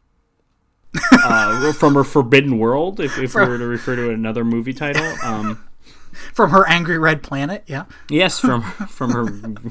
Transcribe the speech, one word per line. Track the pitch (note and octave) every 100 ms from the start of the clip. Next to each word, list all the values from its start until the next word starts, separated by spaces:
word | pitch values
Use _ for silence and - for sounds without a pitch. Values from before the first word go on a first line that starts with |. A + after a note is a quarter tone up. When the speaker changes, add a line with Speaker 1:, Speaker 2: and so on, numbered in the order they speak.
| _ _ _ _ _ _ _ _ - D#3+ -
Speaker 1:
uh, | - C6+ - - B2+ D3
Speaker 2:
<laughs> | C#3+
Speaker 1:
from | D3+
her | C#3
forbidden | C3+ D3+ A#2+ C#3 C#3+ A#2
world, | A2+ C3+ F3 G3
if, | C#3+ B2+
if | B2+
Speaker 2:
From | A3+ D#3+
Speaker 1:
we |
were | A#2+
to | A#2+
refer | A#2 - B2
to | A#2+
another | A2 A2 A2+
movie | A#2 A#2 A#2+
title. | C3+ D3 C#3+ D#3+ -
Um, | A#2+ A2 G#2+ G#2+ -
Speaker 2:
<laughs> | - - - - - -
From | - G3
her | F#3+ F#3+
angry | F3 E3 E3
red | D#3 D3+
planet, | - C#3 C#3+ G3+ -
yeah. | C#3 F3+ - -
Speaker 1:
Yes, | D3+ F#3 -
from, | B3+ A#2+
from | A2 - C#3 - B2+
her, | B2 A2+ G2+ A2+ G#2+ A2+